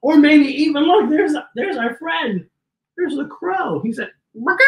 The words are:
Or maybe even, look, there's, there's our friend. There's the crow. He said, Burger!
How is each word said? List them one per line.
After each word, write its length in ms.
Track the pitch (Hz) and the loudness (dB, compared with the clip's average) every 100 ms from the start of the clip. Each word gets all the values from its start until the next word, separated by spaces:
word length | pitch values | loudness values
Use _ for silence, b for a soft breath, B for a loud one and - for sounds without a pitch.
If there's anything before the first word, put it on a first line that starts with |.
Or 140 | 277 302 | 4 4
maybe 300 | 294 302 277 | 6 6 4
even, 360 | 269 320 294 | 0 -2 0
look, 260 | 311 370 240 | 2 2 2
there's, 240 | 302 349 302 - | 0 0 -2 -8
there's 220 | - 214 294 | -8 -6 -4
our 200 | 233 254 | -6 -6
friend. 480 | 320 330 294 190 - _ _ _ _ - | -8 -6 -4 -6 -8 _ _ _ _ -8
There's 200 | 349 285 | -6 -6
the 100 | 285 | -10
crow. 540 | - 359 381 349 156 | -10 -8 -6 -4 -6
He 120 | 220 | -6
said, 180 | 233 214 _ _ | -8 -10 _ _
Burger! 300 | 220 240 381 | -12 -4 2